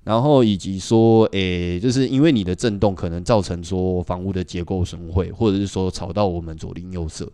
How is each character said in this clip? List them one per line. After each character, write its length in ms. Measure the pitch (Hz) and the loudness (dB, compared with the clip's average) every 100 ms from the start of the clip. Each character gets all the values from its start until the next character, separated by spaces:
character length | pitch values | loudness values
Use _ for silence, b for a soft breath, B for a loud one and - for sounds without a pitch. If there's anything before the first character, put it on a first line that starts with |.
然 160 | - 110 | -2 2
后 240 | 143 139 | 4 6
以 140 | 113 98 | 4 2
及 220 | 92 95 | -2 -8
说， 460 | - 113 113 113 110 | 2 4 6 6 4
诶， 520 | 98 92 90 87 90 | 2 0 0 -2 -2
就 120 | 123 | 0
是 160 | 127 127 | 0 0
因 160 | 131 | 4
为 80 | 160 | 4
你 120 | 123 | 4
的 120 | 90 90 | 0 -2
震 240 | 120 101 | -2 2
动 160 | 104 90 | 0 0
可 120 | 87 | -4
能 160 | 85 | -4
造 160 | 87 110 | 0 0
成 240 | 85 87 | 0 -6
说 380 | 85 92 92 90 | -4 -2 0 -2
房 200 | 87 90 | -4 -4
屋 120 | 95 | -4
的 100 | 92 | -4
结 200 | 90 90 | -6 -6
构 200 | 85 95 | -4 -2
损 240 | 90 85 85 | -2 -6 -4
毁， 220 | 90 87 | -2 -2
或 200 | 90 113 | 0 2
者 60 | 98 | 2
是 100 | 98 | 0
说 240 | 95 92 | -2 -4
吵 200 | - 87 | -4 -4
到 160 | 87 101 | 0 0
我 140 | 87 | -2
们 160 | 85 80 | -6 -10
左 160 | 90 | -12
邻 180 | 85 90 | -12 -10
右 160 | 90 78 | -8 -8
舍。 240 | - - | -8 -12